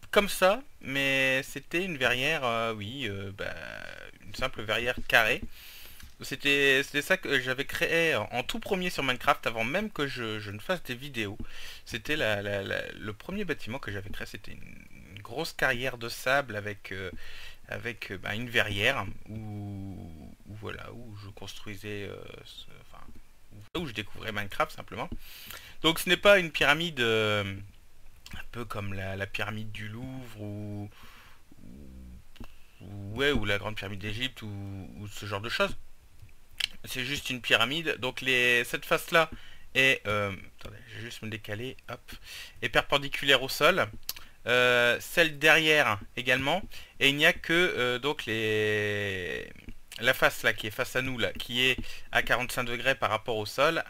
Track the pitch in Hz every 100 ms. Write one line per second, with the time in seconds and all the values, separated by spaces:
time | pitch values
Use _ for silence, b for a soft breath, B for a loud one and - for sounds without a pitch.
0 | - 214 202 - 185 240 - - - 139
1 | 135 135 135 131 135 139 - 165 190 143
2 | 123 123 139 160 127 113 113 110 101 139
3 | 117 98 98 95 92 - 60 52 50 50
4 | 50 - 82 - 127 - 107 110 120 -
5 | - 127 110 160 - B B B B B
6 | B - 107 139 143 143 139 135 135 143
7 | - 190 - 135 123 127 135 - 160 165
8 | 165 123 101 120 - 226 - 190 180 -
9 | 135 123 - - 127 113 113 175 214 -
10 | 139 127 113 107 101 104 - 180 - 120
11 | 143 120 104 107 B B B B - 117
12 | 127 151 113 101 101 101 101 98 50 50
13 | 107 104 - 196 185 143 101 131 - 101
14 | 104 113 113 104 - - - - - -
15 | 71 101 101 123 165 - 135 120 131 120
16 | 120 - 127 139 127 104 104 101 - 95
17 | 92 - B B B B - 104 113 107
18 | - 101 104 107 123 113 104 98 117 131
19 | 95 - - 110 107 104 101 101 98 92
20 | 87 80 - - - 104 98 92 - -
21 | 117 101 98 - - - 107 98 104 101
22 | 98 98 - - - - - - - -
23 | - - - - - 107 107 165 156 110
24 | 104 - 104 104 104 - 156 - - 92
25 | 143 - B B B B B B 160 165
26 | 180 180 202 202 165 - 143 151 175 135
27 | 117 110 107 104 98 98 104 - - -
28 | - - - - - 113 113 110 98 98
29 | 95 98 98 - 104 107 107 101 107 113
30 | 131 131 120 107 104 104 104 101 101 B
31 | B B B B - - 55 67 69 65
32 | 62 62 - - - - - - 92 101
33 | 101 110 143 131 104 101 98 98 98 104
34 | 107 107 127 - 107 101 98 98 73 -
35 | 104 - 101 101 113 - 196 - - -
36 | - - - - - - - - - 131
37 | 127 143 - 123 - 113 117 156 156 -
38 | 127 127 127 123 123 120 117 - - 165
39 | - 170 160 B B B B 127 135 -
40 | 104 104 101 95 - - - 107 - 107
41 | 117 - 110 107 - 104 127 - - 120
42 | - - B B B B 123 151 - 143
43 | 143 - 143 131 131 - 151 180 107 107
44 | - - B B 110 123 123 123 120 113
45 | - 180 160 143 156 156 156 151 123 101
46 | 110 - 123 127 135 180 - B B B
47 | 135 143 165 175 - 170 180 101 123 123
48 | 143 151 117 110 110 107 107 107 104 104
49 | 101 95 85 60 50 - - - - -
50 | 120 - 151 - 120 110 107 117 123 127
51 | 131 123 95 - - 120 127 123 B B
52 | B 117 117 120 123 - 120 120 123 135
53 | 104 107 - 110 104 - 151 165